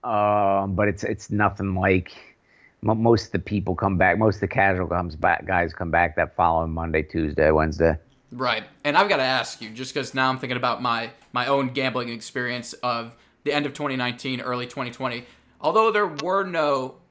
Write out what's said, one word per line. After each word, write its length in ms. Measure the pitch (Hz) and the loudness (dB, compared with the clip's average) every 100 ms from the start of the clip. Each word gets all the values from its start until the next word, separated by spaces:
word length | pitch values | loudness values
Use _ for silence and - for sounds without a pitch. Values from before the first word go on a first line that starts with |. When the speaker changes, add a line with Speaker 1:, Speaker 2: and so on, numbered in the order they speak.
Speaker 1:
um, 680 | 127 107 104 104 98 98 98 | -2 2 2 4 4 2 0
but 120 | 92 104 | 2 0
it's, 160 | 95 | 0
it's 280 | 113 101 - | -4 -6 -4
nothing 440 | 104 104 98 98 | 0 0 0 -4
like 600 | 92 98 92 - - - _ _ _ _ _ | 0 4 2 0 -16 -20 _ _ _ _ _
mo-, 120 | 110 | -2
most 320 | 110 113 117 - | 2 4 4 2
of 60 | |
the 60 | 95 | -6
people 360 | - 104 98 | -2 -2 -2
come 220 | 95 98 92 | -2 0 4
back, 200 | 92 90 | 4 6
most 180 | 110 101 | 2 2
of 40 | |
the 60 | 98 | -2
casual 380 | - 98 92 90 | 2 2 2 -2
comes 300 | 87 87 76 | -2 -4 -2
back, 300 | 85 85 - | 0 0 0
guys 260 | 92 85 | 0 0
come 180 | - 87 | -4 -2
back 260 | 82 87 78 | 2 2 0
that 200 | 80 - | -4 2
following 360 | 85 82 82 | 2 2 0
Monday, 300 | 80 82 80 | -4 -2 -2
Tuesday, 480 | 76 82 78 71 76 | -2 -2 -2 2 4
Wednesday. 460 | 78 78 78 82 78 _ _ _ | 4 2 2 2 2 _ _ _
Speaker 2:
Right. 320 | 123 127 110 104 _ | -6 -2 -2 -4 _
And 120 | 147 151 | 0 2
I've 120 | 202 | 4
gotta 140 | 165 | 2
ask 380 | 131 131 113 - | 2 0 -2 -8
you, 80 | 113 | -14
just 240 | 110 131 | -10 -6
'cause 200 | 143 131 | -6 -4
now 140 | 135 131 | 0 0
I'm 100 | 131 | 0
thinking 180 | 131 123 | -4 -2
about 260 | 123 120 | -2 -2
my, 280 | 123 117 117 - _ | -2 -2 -4 -12 _
my 140 | 123 123 | -4 0
own 220 | 139 131 | 0 0
gambling 400 | 123 131 127 120 | -2 -2 -2 -6
experience 640 | 117 - 131 123 123 120 | -8 -10 -6 -4 -6 -10
of 400 | - 123 117 117 - _ _ | -8 -4 -4 -6 -16 _ _
the 80 | 143 | -2
end 140 | 147 143 | 0 -2
of 80 | |
twenty 200 | 135 147 131 | -4 -4 -2
nineteen, 440 | 123 120 135 127 | -4 -4 -6 -6
early 260 | 127 123 120 | -4 -6 -6
twenty 240 | - 123 | -8 -8
twenty. 340 | 120 131 120 117 - _ _ | -6 -6 -6 -12 -20 _ _
Although 320 | 151 190 220 | 0 2 4
there 160 | 208 202 | 2 0
were 340 | 147 170 196 | -4 -2 -2
no 520 | 190 170 147 135 127 - _ | -2 0 0 0 -2 -10 _